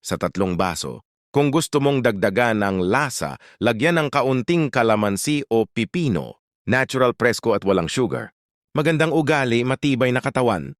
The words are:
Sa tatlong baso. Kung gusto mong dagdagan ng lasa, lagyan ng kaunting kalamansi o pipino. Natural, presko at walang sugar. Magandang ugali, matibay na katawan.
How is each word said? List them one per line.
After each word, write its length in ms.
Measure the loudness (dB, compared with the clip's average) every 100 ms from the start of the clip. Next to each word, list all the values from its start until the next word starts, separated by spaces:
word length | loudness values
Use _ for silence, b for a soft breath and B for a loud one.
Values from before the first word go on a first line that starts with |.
Sa 160 | -6 -4
tatlong 400 | -4 -2 -2 0
baso. 480 | -2 -2 -10 -12 _ _ _
Kung 240 | 0 2
gusto 240 | 0 0 0
mong 240 | 2 2
dagdagan 640 | 0 0 0 2 0 2 0
ng 100 | 0
lasa, 560 | 0 0 -2 -4 -8 -10 B B
lagyan 400 | -2 0 0 2
ng 60 | 0
kaunting 560 | 0 0 0 0 0 2
kalamansi 800 | 2 2 2 2 -2 -2 -2 0
o 160 | 0 0
pipino. 720 | -2 -2 -2 0 -2 -4 -16 _ _ -2
Natural, 480 | 0 0 0 0
presko 400 | 2 0 0 0
at 80 | 0
walang 240 | 2 0 0
sugar. 480 | -2 -2 -4 -10 _ _ _ _
Magandang 400 | -2 0 2 2
ugali, 480 | 2 2 0 2 0
matibay 480 | 0 -2 0 2 2
na 80 | 0
katawan. 560 | -2 0 0 0 -6 -16